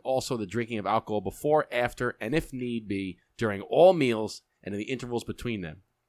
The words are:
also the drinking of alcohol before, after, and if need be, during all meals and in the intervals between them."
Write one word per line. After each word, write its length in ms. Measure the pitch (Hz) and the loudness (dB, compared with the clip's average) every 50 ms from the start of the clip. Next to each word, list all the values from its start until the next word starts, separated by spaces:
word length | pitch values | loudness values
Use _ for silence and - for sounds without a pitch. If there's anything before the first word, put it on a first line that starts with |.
| - | -4
also 320 | 127 131 127 - - 131 | -2 0 0 0 -2 -4
the 100 | 113 104 | -4 -4
drinking 320 | 87 95 120 117 110 120 104 | -4 -4 -4 -4 -4 -4 -4
of 80 | 92 | 0
alcohol 340 | 95 107 113 - - 107 104 | 0 0 0 0 -2 -4 -4
before, 460 | 92 95 - - - 147 151 151 - - 123 | -4 -4 -6 -2 0 2 4 4 2 2 0
after, 440 | 123 120 120 - - 123 120 - - | 0 0 0 0 -2 -4 -4 -4 -4
and 120 | 104 113 143 | -4 -2 -2
if 200 | 165 - - - | -2 -2 -4 -6
need 340 | 123 127 120 117 117 110 | -8 -6 -6 -6 -6 -4
be, 320 | 98 101 98 98 92 87 - _ _ _ | -4 -4 -4 -4 -4 -8 -12 _ _ _
during 240 | - 117 107 101 98 101 | -4 -2 -2 -2 -4 -6
all 300 | - - 143 170 190 185 | 0 6 8 8 8 8
meals 500 | 165 139 123 113 107 110 101 - - - _ _ _ - | 8 4 2 2 2 0 -4 -6 -10 -16 _ _ _ -10
and 100 | 92 101 | -8 -6
in 60 | 101 | -6
the 120 | 107 - | -4 -4
intervals 340 | 131 120 127 120 120 117 - | -6 -6 -6 -4 -6 -6 -4
between 380 | - - - - 123 113 101 87 | -6 -10 -8 -6 -6 -6 -6 -6
them." 160 | 80 78 95 - _ _ _ _ | -8 -12 -14 -20 _ _ _ _